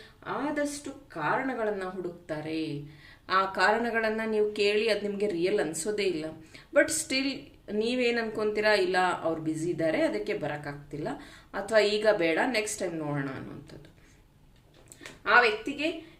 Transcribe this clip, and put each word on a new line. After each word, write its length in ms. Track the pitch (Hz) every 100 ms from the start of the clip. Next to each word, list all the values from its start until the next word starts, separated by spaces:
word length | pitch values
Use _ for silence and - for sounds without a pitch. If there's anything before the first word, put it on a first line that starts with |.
| - - -
ಆದಷ್ಟು 840 | 202 285 294 285 - - - -
ಕಾರಣಗಳನ್ನ 760 | 165 151 220 269 233 214 196
ಹುಡುಕ್ತಾರೆ. 1160 | 185 185 175 - - 151 156 160 156 143 147 - - - -
ಆ 140 | 190 190
ಕಾರಣಗಳನ್ನ 760 | - 196 226 233 220 220 220 220
ನೀವು 260 | 214 208
ಕೇಳಿ 380 | 214 202 214 226
ಅದ್ 140 | 202
ನಿಮ್ಗೆ 240 | 202 202 208
ರಿಯಲ್ 320 | 170 185 202
ಅನ್ಸೋದೇ 440 | 156 160 214 208
ಇಲ್ಲ. 220 | 190 160 156 160 - - -
But 120 | 277 302
still 680 | - - 262 269 262 - - -
ನೀವೇನ್ 460 | 208 233 254 240 233
ಅನ್ಕೊಂತೀರಾ, 540 | 220 220 214 214 214
ಇಲ್ಲ 240 | 208 180 185 180 170
ಅವ್ರು 200 | 165 160
ಬ್ಯುಸಿ 280 | 151 151 170
ಇದ್ದಾರೆ 320 | 175 160 262
ಅದಕ್ಕೆ 320 | 320 - -
ಬರಕ್ಕಾಗ್ತಿಲ್ಲ, 720 | 175 147 147 143 143 - 147 185 294 - - -
ಅಥವಾ 260 | 196 202 220
ಈಗ 280 | 208 208 214 185
ಬೇಡ 220 | 165 165 254
ನೆಕ್ಸ್ಟ್ 340 | 226 214 -
ಟೈಮ್ 160 | 185 165
ನೋಡೋಣ 340 | 147 143 135
ಅನ್ನೋಂಥದ್ದು. 600 | 131 135 - - - - - - - _ _ _ _ _ - - - - - 196
ಆ 100 | 233
ವ್ಯಕ್ತಿಗೆ 800 | 240 214 - - 311 - -